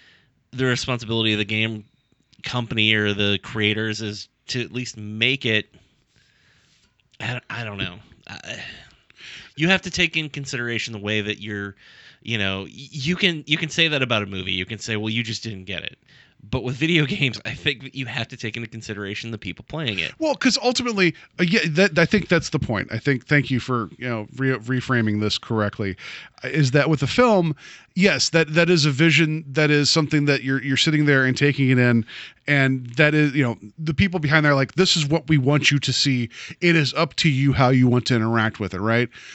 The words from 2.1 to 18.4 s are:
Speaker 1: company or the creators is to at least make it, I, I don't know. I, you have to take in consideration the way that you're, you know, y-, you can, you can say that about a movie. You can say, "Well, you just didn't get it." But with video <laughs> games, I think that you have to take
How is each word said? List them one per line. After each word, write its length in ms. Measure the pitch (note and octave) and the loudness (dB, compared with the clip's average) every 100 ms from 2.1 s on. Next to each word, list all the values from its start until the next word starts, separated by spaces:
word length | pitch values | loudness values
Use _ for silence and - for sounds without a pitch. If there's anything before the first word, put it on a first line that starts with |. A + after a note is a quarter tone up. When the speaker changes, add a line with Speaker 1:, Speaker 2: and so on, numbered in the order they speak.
| _ _ _ | _ _ _
Speaker 1:
company 500 | - B2 A2+ A2+ G#2+ | -8 -6 -4 0 2
or 200 | A2 G#2 | 4 2
the 240 | G2+ G2+ G2+ | 0 0 -2
creators 600 | - A2 G#2 G#2+ A2 G#2+ | -4 -2 0 0 -4 -6
is 260 | A2 G#2 - _ - | -8 -10 -14 _ -10
to 140 | B2+ | -8
at 100 | A2 | -6
least 240 | B2 B2 A2 | -8 -10 -10
make 500 | G#2+ G#2+ A#2+ C3+ B2 | -10 -2 0 0 0
it, 260 | G#2+ - _ _ _ _ _ _ _ _ _ _ _ _ _ _ - | -2 -2 _ _ _ _ _ _ _ _ _ _ _ _ _ _ -12
I, 200 | A2 B2 - | -8 -8 -8
I 160 | G2+ | -10
don't 140 | A2+ G2 | -8 -8
know. 180 | F#2 F2+ - - - | -8 -10 -20 -20 -20
I, 360 | - - - - - - _ _ - - - - - | -16 -14 -14 -14 -16 -20 _ _ -20 -20 -20 -14 -2
you 120 | E3 | 2
have 140 | F#3+ | 2
to 80 | F3+ | 0
take 260 | F3 E3+ E3 | 0 0 0
in 120 | D3+ | -6
consideration 640 | D3 C3+ B2 A#2+ A2+ - | -8 -8 -6 -4 -4 -6
the 60 | A2 | -6
way 220 | G2+ G#2+ | -2 -2
that 200 | G#2 G#2 | -2 -6
you're, 340 | G#2 G#2 G2+ - - - - - | -8 -8 -8 -12 -20 -20 -20 -16
you 160 | - A2+ | -6 -4
know, 240 | G2 F#2+ | -2 -4
y-, 60 | F#2+ | -8
you 440 | D2 C#3 D3+ C3+ F3+ | -14 -14 -6 -4 0
can, 280 | F#3+ D#3+ C#3 | 0 0 -2
you 100 | D3 | -4
can 120 | D#3 | -2
say 200 | - E3 | 0 0
that 140 | D3 | 0
about 200 | B2+ A2+ | 0 -2
a 40 | G2+ | -4
movie. 260 | F#2+ F#2 | -6 -6
You 120 | F#2 F#2 | -6 -6
can 120 | A2 | -8
say, 180 | - A2 | -6 -4
"Well, 140 | A2 | -4
you 120 | A2 | -4
just 200 | A2+ G#2+ | -4 -6
didn't 220 | A2+ G2 | -8 -12
get 180 | F#2+ F2+ | -10 -10
it." 140 | - - _ - _ _ G#2 | -10 -14 _ -20 _ _ -8
But 160 | C3+ | -6
with 100 | A#2 B2+ | -4 -2
video 280 | D#3 E3+ C#3+ | 0 2 2
<laughs> 0 | |
games, 320 | G3 C#3 A#2 | 0 -2 -4
I 80 | - | -10
think 300 | C#3+ D#3 B2+ | -6 -4 -4
that 120 | C3 | -8
you 120 | C3+ B2 | -10 -8
have 200 | B2+ A2 | -8 -8
to 80 | |
take 180 | B2 | -8